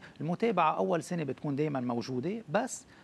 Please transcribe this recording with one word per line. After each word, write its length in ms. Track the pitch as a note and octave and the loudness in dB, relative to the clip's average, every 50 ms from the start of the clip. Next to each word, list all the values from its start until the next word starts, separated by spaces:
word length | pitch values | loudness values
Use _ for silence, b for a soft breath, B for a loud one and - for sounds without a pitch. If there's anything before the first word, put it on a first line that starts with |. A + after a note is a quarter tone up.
| B B B B | B B B B
المتابعة 560 | C#3 D#3+ F3 - A3+ A#3 G3+ F3+ E3 D#3 E3 | -4 -2 0 2 2 2 4 4 4 4 4
أول 260 | E3 F#3+ F#3+ F3+ E3 C#3+ | 2 2 2 2 0 0
سنة 200 | - F3+ F3 D3+ | -2 -2 -2 -2
بتكون 320 | C3 B2 - - D3+ C#3 | -2 -4 -4 -4 -2 0
دايمًا 240 | C3 D#3 D#3 C#3+ C3 | 0 0 0 0 -2
موجودة، 640 | A#2+ B2 A#2+ A#2+ G#2 - C3 B2 B2 F3 G#3+ A#3 - D3+ | -2 0 -2 -2 -2 -2 -4 -2 -2 -2 -4 -6 -6 0
بس، 360 | D3+ G#3 B3+ B3 - - - B B B | 0 0 0 0 -6 -10 -14 B B B